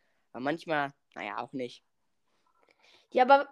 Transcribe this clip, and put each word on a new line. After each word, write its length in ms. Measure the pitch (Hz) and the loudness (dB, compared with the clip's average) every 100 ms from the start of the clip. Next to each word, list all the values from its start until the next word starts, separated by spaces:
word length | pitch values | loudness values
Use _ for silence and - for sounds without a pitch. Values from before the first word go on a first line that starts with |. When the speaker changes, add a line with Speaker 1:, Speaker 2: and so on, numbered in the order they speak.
| _ _ _ | _ _ _
Speaker 1:
aber 80 | 117 | -10
manchmal, 480 | 135 165 - 151 139 - _ - | -6 -6 -4 -4 -4 -8 _ -12
naja, 220 | 101 104 | -10 -10
auch 160 | 120 | -10
nicht. 300 | 139 123 - _ _ _ _ _ _ _ _ _ _ _ - _ | -10 -12 -14 _ _ _ _ _ _ _ _ _ _ _ -20 _
Speaker 2:
Ja, 120 | - | 2
aber, 260 | 247 277 285 | 6 6 4